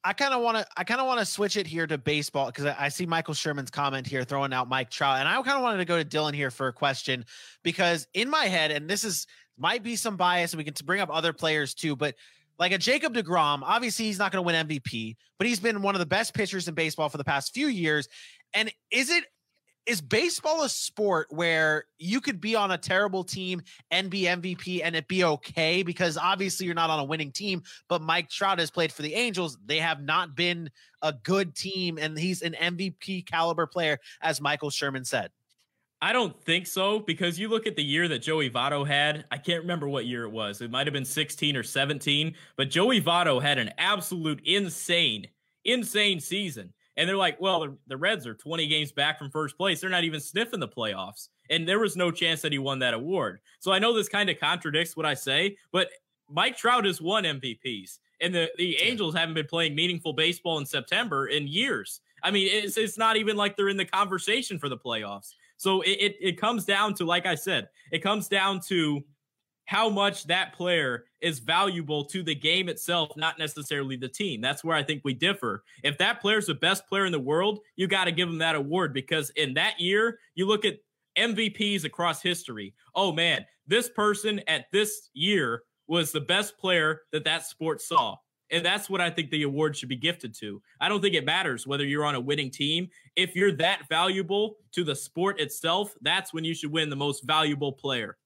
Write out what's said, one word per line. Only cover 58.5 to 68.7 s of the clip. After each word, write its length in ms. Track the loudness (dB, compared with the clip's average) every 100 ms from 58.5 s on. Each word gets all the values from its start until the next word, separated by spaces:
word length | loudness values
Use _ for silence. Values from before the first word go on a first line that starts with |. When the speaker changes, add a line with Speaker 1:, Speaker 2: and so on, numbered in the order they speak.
| 0
Speaker 2:
the 200 | 0 2
Speaker 3:
Yeah. 60 | 2
Speaker 2:
Angels 280 | 2 0
haven't 220 | 0 0 -2
been 100 | -2
playing 300 | 0 0 2
meaningful 380 | 0 0 -4
baseball 440 | 2 0 0 -2 -2
in 80 | -2
September 600 | -6 0 0 0 -2 0
in 220 | -2 -2
years. 500 | -2 0 -2 -6 -14 _ _
I 80 | 0
mean, 160 | 2 2
it's, 280 | 0 0 -2
it's 200 | -2 2
not 200 | 2 4
even 180 | 2 0
like 220 | 0 2
they're 100 | 0
in 80 | 0
the 80 |
conversation 720 | 0 0 0 0 0 0 0 -6
for 120 | -6
the 80 | -6
playoffs. 560 | -4 -4 -6 -10 -14 -20 _ _
So 240 | 0 2
it, 160 | 2 2
it, 160 | 0 0
it 180 | -4 0
comes 240 | 0 0
down 300 | 0 2 2 0
to, 100 | 0
like 200 | 2 0
I 100 | -2
said, 320 | 0 -2 -4 _ -6
it 80 | -2
comes 300 | 0 0 0
down 320 | 0 2 -2
to 360 | -2